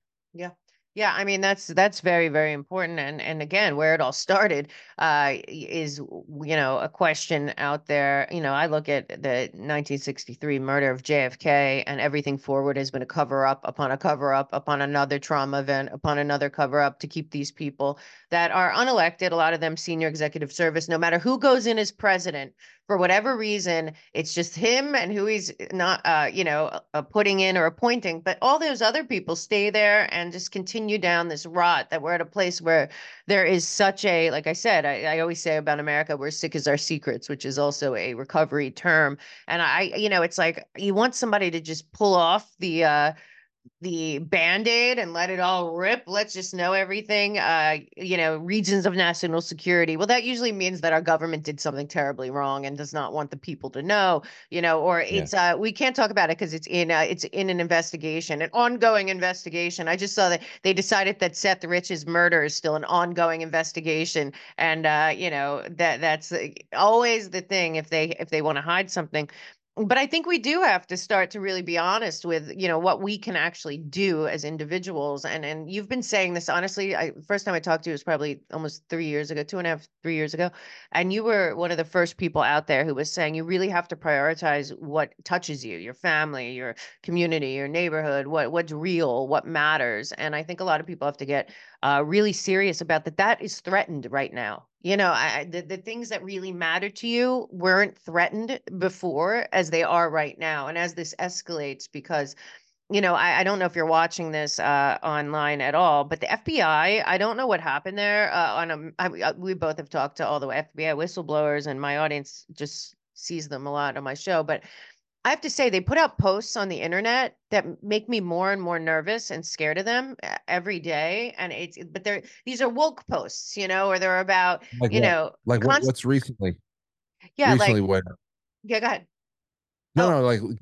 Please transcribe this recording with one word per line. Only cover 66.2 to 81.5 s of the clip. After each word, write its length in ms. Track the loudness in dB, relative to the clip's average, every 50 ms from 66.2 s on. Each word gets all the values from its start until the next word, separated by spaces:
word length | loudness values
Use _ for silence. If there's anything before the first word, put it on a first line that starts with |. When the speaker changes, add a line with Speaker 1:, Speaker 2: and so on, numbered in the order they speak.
| -2 -6
Speaker 1:
uh, 180 | -6 -4 -4 -6 -10 -14 -14 _
always 580 | 0 4 6 6 6 6 6 4 2 0 -2 -4
the 100 | -8 -8
thing 340 | -4 -2 0 0 0 0 0
if 160 | -4 -2 0
they, 200 | 0 0 0 0 -2 -6
if 100 | -4 -2
they 120 | -2 0
wanna 200 | 0 0 0 0
hide 300 | 0 0 0 0 0 -2
something. 360 | -4 -6 -4 -2 -4 -4 -4 -6 -8 -16 -20 -20 -20 _ _ _ _ -4
But 200 | 0 2 2 2
I 80 | 2
think 200 | 2 0 -2 0
we 120 | 0 -2 0
do 240 | 0 0 2 4
have 240 | 4 4 4 2 0
to 100 | -4 -8
start 340 | -8 -2 0 2 2 2 0
to 60 | -2 -6
really 220 | -6 -4 -4 -4
be 160 | -4 -2 0
honest 480 | 0 2 2 0 0 -2 -4 -6 -6 -4
with, 260 | -2 -2 -2 -2 -6 -6
you 100 | -2 0
know, 120 | 0 2 2
what 240 | 2 2 2 2
we 160 | 0 -4 -4 -6
can 180 | -6 -4 -2
actually 400 | -2 -2 -2 -4 -6 -10 -10 -10
do 500 | -10 -10 -6 -2 0 2 2 2 2 0
as 160 | -2 -2 -4
individuals. 840 | -6 -8 -8 -8 -6 -6 -6 -6 -6 -6 -6 -4 -4 -4 -4 -6 -6
And, 180 | -6 -6 -6 -6
and 260 | -8 -8 -8 -10 -8
you've 160 | -8 -8 -6
been 160 | -6 -6 -6
saying 300 | -2 0 0 0 0 0
this, 160 | -2 -4 -2 -2
honestly, 480 | 0 0 -2 -2 -4 -4 -4 -2 -2
I, 160 | -2 -2 -4 -6 -8 -4 -4
first 160 | -4 -2 -2
time 80 | -2
I 80 | -2 -2
talked 240 | 0 0 0 0 -2
to 60 | -4
you 20 |
was 100 | -8 -6
probably 380 | -2 -2 -2 -2 -2 -4 -6 -8 _ -12 -10
almost 300 | -8 -8 -8 -10 -14 _ -8
three 160 | -6 -6 -4
years 260 | -2 -4 -4 -4 -4
ago, 120 | -6 -8
two 160 | -6 -6 -6 -4
and 80 | -2
a 40 | -2
half, 140 | -4 -4 -6 _ _ _
three 120 | -6 -4 -2
years 180 | -2 -2 -2
ago. 180 | -2 -2 -2 -4 -4 -8 -18 -20 -20 -20 -10 -4
And 200 | -2 0 0 0
you 120 | 0 0 0
were 300 | 2 2 2 2 0